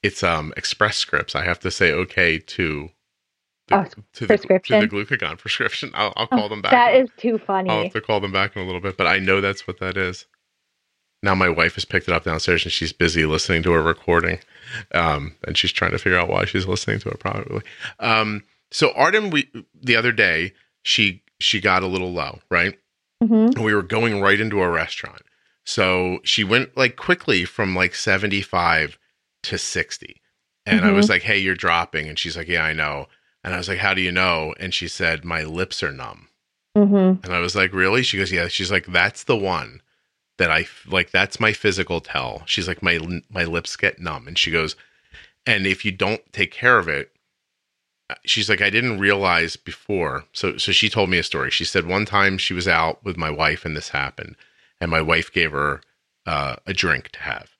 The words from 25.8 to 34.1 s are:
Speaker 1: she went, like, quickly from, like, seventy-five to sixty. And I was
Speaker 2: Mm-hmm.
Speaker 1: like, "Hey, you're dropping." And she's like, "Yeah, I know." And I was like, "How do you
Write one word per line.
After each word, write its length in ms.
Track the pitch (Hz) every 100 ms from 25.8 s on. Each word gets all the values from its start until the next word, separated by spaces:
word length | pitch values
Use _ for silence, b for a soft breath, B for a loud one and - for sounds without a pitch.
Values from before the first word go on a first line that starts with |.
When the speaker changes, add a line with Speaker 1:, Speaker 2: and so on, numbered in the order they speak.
| 95 92 92 90
Speaker 1:
she 180 | - -
went, 340 | 98 117 135 -
like, 200 | 127 -
quickly 480 | - 180 - 98
from, 320 | 87 - 98 90
like, 180 | 92
seventy-five 1040 | - - 95 101 98 95 92 87 82 76 - _ _ _ _
to 140 | - 92
sixty. 640 | - 87 - - - - _ _ _ _ -
And 180 | 104
I 60 | 87
was 160 | 98 104
Speaker 2:
Mm-hmm. 60 |
Speaker 1:
like, 100 | 90
"Hey, 160 | 110 101
you're 160 | 95
dropping." 540 | 90 87 85 85 78 78
And 100 | 78
she's 180 | 85 82
like, 120 | 80
"Yeah, 160 | 85
I 80 | 78
know." 340 | 78 76 71 67 _ _ _
And 100 | -
I 40 | 90
was 100 | 87
like, 100 | 87
"How 160 | 98
do 60 | 95
you 100 | 90